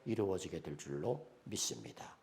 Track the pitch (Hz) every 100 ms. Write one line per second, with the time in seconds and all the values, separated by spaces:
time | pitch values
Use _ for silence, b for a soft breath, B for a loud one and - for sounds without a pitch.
0 | - 110 98 90 87 82 78 73 73 71
1 | 107 147 - - - 107 - - - -
2 | - -